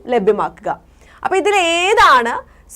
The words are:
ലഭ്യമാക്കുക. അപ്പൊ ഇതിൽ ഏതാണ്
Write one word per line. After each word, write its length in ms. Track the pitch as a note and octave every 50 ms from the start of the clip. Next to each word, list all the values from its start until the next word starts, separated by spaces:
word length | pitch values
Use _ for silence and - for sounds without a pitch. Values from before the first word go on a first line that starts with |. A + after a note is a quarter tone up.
| -
ലഭ്യമാക്കുക. 760 | A#3+ B3 A#3+ G3 G#3 G#3 G3 E3+ D#3+ - - - F3 - - _ _ _ _ - - - - -
അപ്പൊ 120 | - F4+
ഇതിൽ 200 | F#4+ D4 G#4 G4+
ഏതാണ് 960 | G4+ F4 E4 E4+ E4+ F4 F#4+ A4 A4+ G#4 E4+ C#4 B3 A#3 A#3 C4 B4 C5 - - _ _ _ -